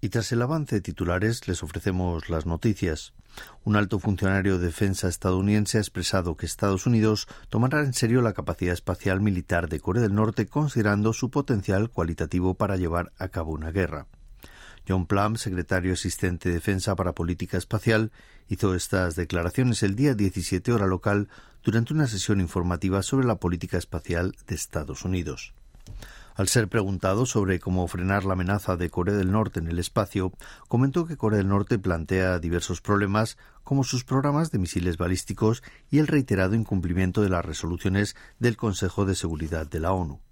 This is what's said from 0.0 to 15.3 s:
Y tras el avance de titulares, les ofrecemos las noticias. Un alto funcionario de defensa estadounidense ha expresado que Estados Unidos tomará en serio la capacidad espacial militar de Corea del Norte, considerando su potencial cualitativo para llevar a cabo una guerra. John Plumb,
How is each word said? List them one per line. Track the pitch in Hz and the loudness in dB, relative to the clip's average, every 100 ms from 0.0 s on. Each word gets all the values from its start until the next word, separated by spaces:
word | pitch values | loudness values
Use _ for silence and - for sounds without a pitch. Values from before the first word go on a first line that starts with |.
Y | 107 | 0
tras | 117 107 | -2 0
el | 120 | 0
avance | 123 160 151 | 0 0 0
de | 104 | -2
titulares, | - 85 87 90 107 117 - | -2 -4 0 2 2 0 -4
les | 87 | -4
ofrecemos | 78 - 101 92 90 85 - | -4 -4 -2 0 0 -2 -2
las | 85 | -2
noticias. | 76 82 117 101 92 76 - - - - - - | -2 0 0 0 -2 -2 -6 -20 -20 -20 -20 -10
Un | - 104 | 0 2
alto | 101 104 | 2 0
funcionario | 110 95 98 98 95 92 | 0 0 2 2 2 2
de | 87 | 0
defensa | 80 101 92 92 | 0 0 0 -2
estadounidense | 87 92 92 98 107 104 113 | -2 0 2 4 2 2 0
ha | |
expresado | 104 - 87 98 87 80 | 0 -4 -2 0 -2 -4
que | |
Estados | 85 - 104 95 123 | -6 -2 0 2 2
Unidos | 117 110 107 - - - | 4 4 2 -2 -14 -6
tomará | 110 123 147 | 0 2 2
en | 143 | 0
serio | 123 117 123 | 0 2 4
la | 117 | 2
capacidad | 101 - 85 90 | 0 -4 -2 0
espacial | 90 - 90 101 95 | -2 -2 -2 0 2
militar | 104 90 85 87 85 | 2 0 0 0 0
de | 80 | -4
Corea | - 98 | -2 0
del | 113 101 | 2 2
Norte, | 110 110 107 | 2 0 -2
considerando | - 151 123 104 101 107 | 0 0 2 2 4 2
su | 113 131 | 0 -2
potencial | 151 139 113 92 98 113 | -2 0 -2 2 0 0
cualitativo | - 82 85 80 92 92 | -2 -4 -2 -2 0 0
para | 92 104 95 | 0 -2 0
llevar | 87 85 87 - | 0 -2 -4 -8
a | 92 | -8
cabo | - 80 | -6 -6
una | 78 80 | -6 -4
guerra. | 87 87 76 71 - - - - - - - - | 0 0 -2 -12 -20 -20 -20 -20 -20 -20 -20 -2
John | 92 87 | 0 2
Plumb, | 101 104 | 2 2